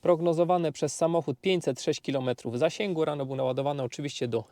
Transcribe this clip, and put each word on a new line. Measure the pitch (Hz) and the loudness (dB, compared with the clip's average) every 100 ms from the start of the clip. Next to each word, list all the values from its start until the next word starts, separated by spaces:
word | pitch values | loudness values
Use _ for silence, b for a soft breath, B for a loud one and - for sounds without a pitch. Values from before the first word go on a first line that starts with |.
prognozowane | 170 170 170 165 170 180 165 | 4 4 4 2 4 4 2
przez | 139 151 - | 0 -4 0
samochód | 165 170 156 139 | 2 2 0 -2
pięćset | 190 180 160 131 | 0 0 0 -2
sześć | - 147 | -2 -2
kilometrów | - 135 127 120 123 120 | -2 -2 -2 -4 -4 0
zasięgu. | 156 - 208 165 156 | 0 0 -4 0 0
Rano | 147 135 | -2 -4
był | 135 | -2
naładowany | 131 127 139 143 | -2 0 -2 -2
oczywiście | 127 - 143 - 127 | -6 -6 -8 -4 -2
do | 117 - | -2 -4